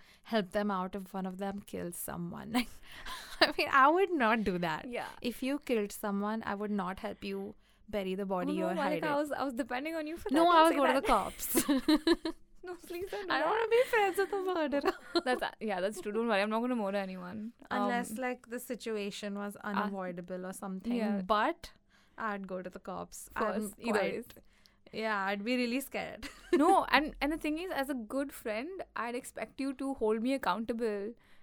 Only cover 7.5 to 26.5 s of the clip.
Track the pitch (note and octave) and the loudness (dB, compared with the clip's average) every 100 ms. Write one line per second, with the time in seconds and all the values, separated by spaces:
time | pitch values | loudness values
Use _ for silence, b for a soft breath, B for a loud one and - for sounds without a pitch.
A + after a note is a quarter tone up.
7.5 | - b b - G#3 F#3+ F#3+ G3 F#3+ C#4 | -12 b b -6 -4 -2 -2 0 0 0
8.5 | D4+ F#3 - C#4+ D4+ D#4 C#4+ D4+ C4+ C4+ | 0 0 0 0 0 0 0 0 -2 -2
9.5 | A#3+ C4 B3 D4+ E4 D4+ E4 - C#4+ E4+ | -2 -4 -4 -4 -6 -6 -8 0 4 8
10.5 | E4+ D#4+ C#4+ C4 C4 G4+ A3 F3+ - - | 8 8 6 4 4 4 2 2 -4 -2
11.5 | - - C4+ - D4+ - E4 D#4+ - - | 0 2 2 4 4 4 2 0 -8 -14
12.5 | - F#4 F4 - F4 F#4 G4+ G4+ C4 D#4 | -16 -12 -12 -10 -10 -8 -6 -2 0 2
13.5 | G#4+ A4+ A#4 C5+ A#4 G4+ F#4 G4 G4+ F#4 | 2 4 6 6 6 4 4 0 0 0
14.5 | F4+ D4 C#4+ D4+ - - E4+ B3+ B3+ - | 2 2 2 2 0 -2 0 2 0 0
15.5 | - A3 F#3 F#3 G#3 G#3 G#3 A#3 G3+ G#3 | -4 -2 0 0 -2 -2 0 2 4 4
16.5 | A3 B3 B3 G3 G3+ F#3+ F#3 F3+ G#3+ A3 | 2 0 0 0 0 -2 -6 -10 -8 -10
17.5 | - - - B3+ A#3+ A#3 A3 B3+ B3 - | -12 -4 0 2 0 -2 -4 -4 -6 -8
18.5 | A#3+ - A#3 A#3 A3 G3+ G3+ G#3 G3+ G3+ | -10 -6 -6 -4 -4 -4 -6 -6 -6 -8
19.5 | G3+ G#3 G3+ G#3 G3 F#3 F3 F3 F#3 F#3 | -8 -4 -2 -2 -4 -6 -8 -8 -8 -8
20.5 | F#3+ G3 F#3+ A3+ A#3+ G#3+ G3+ F#3 G#3+ A#3+ | -8 -8 -6 -2 0 0 -2 2 4 4
21.5 | E4+ - - _ b b - A3 G3+ F#3+ | 0 -8 -20 _ b b -8 -6 -6 -6
22.5 | F#3 F3+ F#3+ - F3+ F3 - - - A3 | -8 -8 -12 -10 -10 -10 -12 -10 -2 -2
23.5 | G#3 G#3 - A#3 G#3 F#3+ G3 A#3+ - b | -2 -4 -6 -2 0 0 -4 -10 -18 b
24.5 | b b b - A3 A3 G#3 F#3+ G3+ G#3 | b b b -14 -6 -2 -2 0 -2 0
25.5 | B3 A#3+ B3 C#4 G3 E3+ - - - - | 0 2 0 -2 -6 -6 -8 -14 -16 2